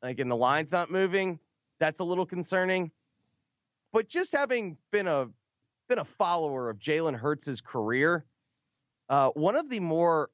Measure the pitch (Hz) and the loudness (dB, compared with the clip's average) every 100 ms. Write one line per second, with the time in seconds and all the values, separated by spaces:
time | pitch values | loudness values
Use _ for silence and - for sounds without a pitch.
0 | 127 127 123 120 123 147 151 175 160 185 | -8 -4 -2 2 4 2 0 -2 0 0
1 | 190 196 190 165 _ _ _ - 156 156 | 0 0 -2 -4 _ _ _ -2 -2 -2
2 | 175 180 180 180 165 190 185 185 170 - | -2 -2 -2 -4 -2 0 2 0 -2 -8
3 | _ _ _ _ _ _ _ _ _ 220 | _ _ _ _ _ _ _ _ _ -2
4 | 226 339 370 294 277 247 196 151 _ 208 | -2 -2 -2 0 0 -2 -4 -10 _ -2
5 | 185 143 123 - _ _ _ _ - 196 | 0 0 -2 -8 _ _ _ _ -4 -2
6 | 139 - 180 175 151 131 120 104 - 156 | -2 -2 0 0 -2 -2 -4 -6 -2 0
7 | 160 120 135 147 - 123 - 123 107 123 | 0 -2 -2 -4 -4 -8 -6 -4 0 2
8 | 156 175 - _ _ _ _ _ _ _ | 2 2 -4 _ _ _ _ _ _ _
9 | - 139 135 151 160 262 302 233 170 160 | -2 2 2 2 2 2 0 -2 -2 2
10 | 170 160 143 | 4 2 0